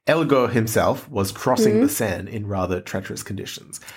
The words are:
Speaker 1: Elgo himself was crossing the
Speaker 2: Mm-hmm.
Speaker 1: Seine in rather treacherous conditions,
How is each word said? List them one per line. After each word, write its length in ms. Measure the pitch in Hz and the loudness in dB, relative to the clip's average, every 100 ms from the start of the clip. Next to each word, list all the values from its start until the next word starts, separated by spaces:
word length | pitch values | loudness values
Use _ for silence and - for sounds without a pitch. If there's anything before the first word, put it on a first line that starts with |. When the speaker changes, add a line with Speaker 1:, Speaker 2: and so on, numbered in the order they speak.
| - | 0
Speaker 1:
Elgo 440 | 156 147 139 120 | 2 4 4 4
himself 560 | 120 110 110 90 - - | 2 2 2 2 0 -4
was 220 | 98 98 | -4 -2
crossing 420 | - 131 127 214 214 | -2 0 4 4 4
the 60 | 285 | 2
Speaker 2:
Mm-hmm. 20 | |
Speaker 1:
Seine 420 | - 104 90 98 | 0 -2 -4 -6
in 160 | 113 104 | -8 -6
rather 340 | 98 90 90 | -2 -2 -2
treacherous 420 | - 95 98 107 | -4 -8 -8 -10
conditions, 560 | - 101 - - - - - | -10 -10 -10 -14 -14 -18 -18